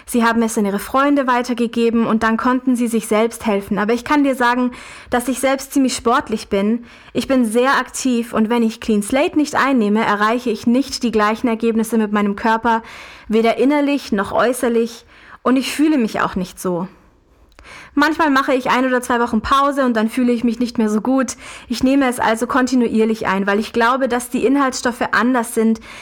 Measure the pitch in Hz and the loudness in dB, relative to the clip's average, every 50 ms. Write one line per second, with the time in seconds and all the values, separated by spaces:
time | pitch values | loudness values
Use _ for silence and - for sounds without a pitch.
0 | - - - 240 226 233 226 233 233 220 - 226 202 196 196 202 - - - 269 | -10 -4 0 0 2 2 2 2 0 0 0 0 -2 0 -2 -4 -4 -2 0 2
1 | 277 285 285 277 262 262 247 240 247 247 240 233 240 220 233 240 233 233 226 233 | 2 2 2 2 2 2 0 0 0 -2 -2 -2 -2 -2 0 0 0 2 2 2
2 | 226 - 226 220 226 220 226 226 - 247 254 262 254 262 254 233 247 220 226 220 | 2 2 0 0 2 0 0 0 0 0 0 0 0 0 0 0 0 0 -2 -2
3 | 220 - 208 208 226 233 226 - - 226 202 196 196 - 208 190 208 208 240 240 | -2 0 0 2 2 0 -2 -4 -4 -2 -2 -2 -2 -2 -4 -2 0 0 -2 -2
4 | 240 - 302 294 277 277 254 247 247 240 247 247 247 247 247 - - - - - | 0 0 2 2 2 2 2 2 2 2 2 2 0 -2 -4 -8 -18 -20 -20 -20
5 | - - - 240 240 269 247 - - 269 269 269 - - - 285 262 247 - - | -10 -4 -4 -2 -2 -2 -4 -2 0 0 0 -2 -4 -2 0 2 2 2 0 -2
6 | - 233 240 294 285 - 220 208 - - 202 196 196 214 233 240 240 - - - | 0 0 0 0 0 -2 -6 -6 -6 -2 -2 0 0 0 0 -2 -4 -10 -20 -20
7 | - - - 247 233 - 269 254 240 214 208 240 247 269 277 262 247 - - - | -16 -8 -6 -6 -2 0 2 2 2 2 2 2 2 2 2 0 -2 -4 -6 -4
8 | - 262 240 233 233 233 - - 220 208 240 240 226 220 220 - - - 214 202 | -2 0 0 0 -2 -2 -2 0 0 2 2 2 0 0 -2 -4 -2 0 0 0
9 | 208 - 262 262 311 359 349 302 294 - - - 226 269 277 247 208 202 208 220 | 0 0 0 0 0 0 0 0 -2 0 0 0 0 2 2 2 2 2 2 2
10 | 226 - 208 202 208 214 233 247 240 240 220 220 - 233 233 262 269 - - - | 2 0 0 0 2 0 0 0 -2 -2 -4 -2 0 2 2 2 0 -2 -4 -4
11 | - 233 214 214 208 208 226 220 - 240 226 220 233 226 214 226 220 220 233 220 | -4 0 0 2 2 2 0 0 -2 -2 -2 0 0 0 0 0 0 0 0 0
12 | 214 208 208 208 208 202 202 - - 226 226 220 - 240 226 226 226 - - - | 0 0 0 0 0 0 -2 0 0 0 0 2 2 0 0 0 -2 -6 -18 -18
13 | - - - - - - 208 226 220 226 220 - 240 269 294 294 285 277 285 262 | -20 -20 -20 -16 -6 -2 0 2 4 2 2 2 2 2 2 2 2 2 0 -2
14 | - - 226 196 202 - - - 202 240 262 - 269 233 233 226 233 226 - - | -2 -2 -2 -2 -2 0 0 0 2 2 0 0 0 0 2 2 0 -2 -4 -12
15 | - _ - - - - - - - 247 254 269 247 - - - 294 320 311 262 | -20 _ -20 -20 -20 -20 -14 -6 0 0 2 2 0 -2 0 0 2 4 4 2
16 | 220 214 - - - - - 202 175 - - - - 185 180 165 185 175 - - | 2 0 0 -2 -2 -2 -2 -4 -6 -6 -8 -8 -6 -4 -4 -4 -4 -6 -10 -18
17 | _ _ _ _ _ _ _ _ _ _ _ - - - - - - - - 285 | _ _ _ _ _ _ _ _ _ _ _ -20 -20 -20 -20 -20 -14 -6 -2 0
18 | 294 311 302 330 330 294 269 262 - 302 277 262 247 262 - 247 262 262 254 247 | 0 0 2 0 2 2 2 2 2 0 0 0 0 0 0 2 2 2 0 0
19 | 247 - 247 233 240 240 233 214 - - 269 269 277 285 269 277 262 247 233 220 | 0 0 0 0 0 0 0 -2 0 2 2 2 2 2 2 0 0 0 0 0
20 | 214 220 - 262 247 240 240 226 247 233 220 - 247 233 - - 220 214 214 214 | 0 -2 0 0 0 0 0 0 0 -2 0 0 -4 -4 -2 0 0 0 0 0
21 | 196 247 262 269 262 262 - - - - - - - - 240 - - 254 277 277 | 0 0 0 0 0 -2 -4 -12 -14 -20 -20 -16 -10 -10 -6 0 0 2 2 4
22 | 269 247 240 - - 208 226 226 247 233 - 254 254 247 262 247 233 - - 220 | 2 0 0 0 0 0 0 0 -2 -2 0 0 0 2 2 2 2 2 2 2
23 | 220 226 220 220 - - 190 196 196 202 202 214 214 - - 233 226 233 262 254 | 2 2 0 -2 -2 -2 -2 -2 0 0 0 0 -2 -2 0 0 2 2 2 0
24 | 269 240 240 247 240 - - 247 - 240 277 277 277 254 254 - - 247 233 - | 0 0 -2 -2 -4 -4 -4 0 0 2 2 2 2 0 -2 -2 -4 -4 -2 -2
25 | 247 - - 190 220 247 262 240 220 - - 226 220 226 220 - - - - - | -4 -2 0 0 2 2 0 0 -2 -2 -2 0 2 2 0 0 -4 -16 -20 -20